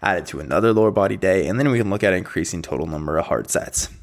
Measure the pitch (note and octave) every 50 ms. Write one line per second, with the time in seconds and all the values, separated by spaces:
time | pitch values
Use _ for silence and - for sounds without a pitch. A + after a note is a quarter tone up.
0 | - G2+ G2 F2 D#2 - - C#2+ D2+ C2 B1+ E2+ G#2 A2+ A2+ A2 A2 A2 F#2+ G#2+
1 | G2 G2 F#2+ F2 - F#2+ F#2 F#2+ D#2+ C#2 F#2 A#2+ C#3 D3 B2+ A#2 A2+ G2+ G2 G#2
2 | A2 G2+ F#2 F#2 F2+ - - - D#2+ - - F2 D#2+ - - C2 D#2 E2 D#2 D2+
3 | D#2 D2 D2+ D#2 E2+ - - A#1 G#1+ - - - - - - - - - - -